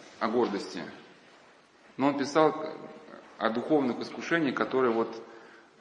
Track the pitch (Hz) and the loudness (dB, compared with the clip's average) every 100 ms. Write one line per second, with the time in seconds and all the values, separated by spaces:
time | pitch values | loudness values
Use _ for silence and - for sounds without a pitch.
0 | - - 113 120 107 98 - 92 78 - | -20 -6 -2 2 2 0 -6 -10 -10 -14
1 | - - - - - - _ _ - - | -20 -20 -20 -20 -20 -20 _ _ -18 -2
2 | 135 139 131 156 156 - - - - - | 0 0 0 4 4 4 -6 -10 -14 -18
3 | - - - - 110 113 120 151 131 - | -18 -20 -20 -4 -2 0 2 2 2 -2
4 | 113 - - 170 143 - 110 127 127 113 | -6 -8 -2 0 0 0 0 2 4 2
5 | 113 - - - - - - - | 0 -6 -14 -20 -20 -20 -20 -10